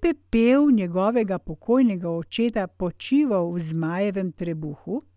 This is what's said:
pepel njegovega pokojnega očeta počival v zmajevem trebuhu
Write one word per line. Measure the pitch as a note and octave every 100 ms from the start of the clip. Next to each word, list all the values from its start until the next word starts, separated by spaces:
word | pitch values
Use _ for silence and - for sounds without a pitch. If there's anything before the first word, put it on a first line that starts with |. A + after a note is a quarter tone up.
pepel | E4+ - - A3+ A#3 C4+ D4
njegovega | A3+ F3+ F3+ G3+ A#3+ G3+ F#3
pokojnega | - D#3 - B3+ A#3+ F#3 E3+
očeta | E3 - - A#3 A3 F#3
počival | - F3+ - - C#4 C#4+ G3 E3+
v | F3
zmajevem | D#3+ D#3+ D#3+ F3 G#3 F#3+ F#3
trebuhu | - E3+ D#3+ D3+ D3 - B3 -